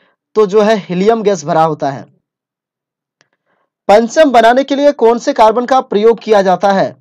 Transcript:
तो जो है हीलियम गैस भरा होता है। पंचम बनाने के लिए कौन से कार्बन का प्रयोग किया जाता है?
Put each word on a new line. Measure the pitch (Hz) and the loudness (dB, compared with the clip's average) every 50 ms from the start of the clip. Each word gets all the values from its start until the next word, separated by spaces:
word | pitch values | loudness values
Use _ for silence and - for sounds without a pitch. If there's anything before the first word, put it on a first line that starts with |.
| _ _ _ _ _ _ _ | _ _ _ _ _ _ _
तो | 214 214 | -2 -2
जो | 190 190 220 208 | 0 2 0 2
है | 208 226 | 2 0
हीलियम | 202 160 - 180 175 190 214 233 226 208 | -2 -4 -6 -6 -2 0 0 0 0 -2
गैस | 208 202 165 147 | -2 -4 -4 -6
भरा | 151 170 160 160 | -4 -2 0 0
होता | 165 151 - 151 139 | -2 -2 -4 -6 -8
है। | 139 117 90 - _ _ _ _ _ _ _ _ _ _ _ _ _ _ _ _ _ _ _ _ _ _ _ _ _ _ _ _ _ _ _ _ _ _ _ - | -8 -10 -14 -20 _ _ _ _ _ _ _ _ _ _ _ _ _ _ _ _ _ _ _ _ _ _ _ _ _ _ _ _ _ _ _ _ _ _ _ 2
पंचम | 196 220 233 226 - 311 320 285 | 2 2 2 0 0 0 0 2
बनाने | 240 240 226 226 240 262 269 | 2 2 2 4 2 0 -2
के | 277 277 | -2 -4
लिए | 269 285 285 285 | 0 0 0 0
कौन | - 233 226 240 240 | 2 0 0 0 0
से | - 294 277 | -2 -6 0
कार्बन | 262 220 220 214 240 247 | 2 2 2 2 0 -2
का | 233 269 262 | -2 -2 -2
प्रयोग | 254 262 - 208 208 226 226 - | -2 -2 -4 0 2 2 0 0
किया | - 214 220 202 190 | -2 0 0 0 2
जाता | 190 180 175 - 196 196 | 0 -2 0 0 -2 0
है? | 190 156 113 - _ | 0 -2 -4 -6 _